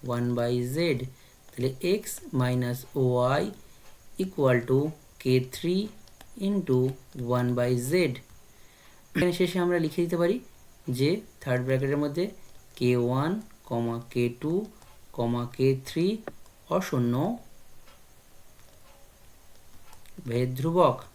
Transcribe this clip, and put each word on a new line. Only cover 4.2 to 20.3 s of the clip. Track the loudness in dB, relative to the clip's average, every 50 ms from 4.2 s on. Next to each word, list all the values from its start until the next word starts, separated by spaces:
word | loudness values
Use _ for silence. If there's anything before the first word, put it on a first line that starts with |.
| -4
equal | -4 0 2 4 4 4 4 4 4
to | 2 4 4 2 -4 -8 -18 -20 -20 -6 0
কে | 2 4 4 2 0 -8
থ্রি | -4 -2 0 0 0 0 -2 -8 -16 -20 -20 -20 -20 -20 -20 -10 -4 -2
into | 0 0 0 2 2 2 4 4 2 -2 -6 -14 -18 -12 -8 -2 0 0
one | 2 2 2 2
by | 2 2 2 0 0 0 0
z। | 2 2 2 2 0 -4 -10 -18 -20 -20 -20 -20 -20 -20 -20 -20 -20 -20 -20 -20 -20 -20 -20 -6 -2
এখানে | 2 2 2 2 2
শেষে | 0 2 2 0 2
আমরা | 2 2 2 2
লিখে | 0 0 0 0
দিতে | 0 2 2
পারি | 2 2 2 0 -4 -12 -20 -20 -20 -20 -20 -12 -6 -4 0
যে | 2 2 2 2 0 -4 -12 -20 -12
থার্ড | -4 -2 0 0 2
ব্র্যাকেটের | 2 0 2 2 0 0 0 0
মধ্যে | -2 -2 -2 -4 -4 -6 -12 -18 -18 -18 -20 -20 -20 -6 0
কে | 2 2 4 4 2
ওয়ান, | 2 2 2 2 2 0 -2 -4 -10 -20 -20 -10 -4 -2 -2 0 -2 -2 -4 -8 -4 -2
কে | 0 0 0 0 -2
টু, | -4 -2 0 0 -2 -4 -12 -18 -20 -20 -20 -20 -20 -14 -4 -2 0 0 0 -2 -4 -6 -2
কে | 2 4 4 4 2 -2
থ্রি | -6 -2 0 0 0 0 -2 -6 -12 -12 -12 -20 -20 -20 -20 -6 -2 -2
অশূন্য | -2 0 0 0 0 2 2 2 2 0 0 -2 -4 -8 -18 -20 -20 -20 -18 -18 -18 -20 -20 -20 -20 -20 -20 -20 -20 -20 -20 -20 -20 -20 -20 -20 -20 -20 -20 -20 -20 -20 -20 -20 -20 -20 -20 -20 -20 -20 -20 -20 -20 -20 -20 -20 -20 -20 -20 -20 -18 -18 -18 -18 -18 -18 -18 -18 -14 -10
ভেদ | -4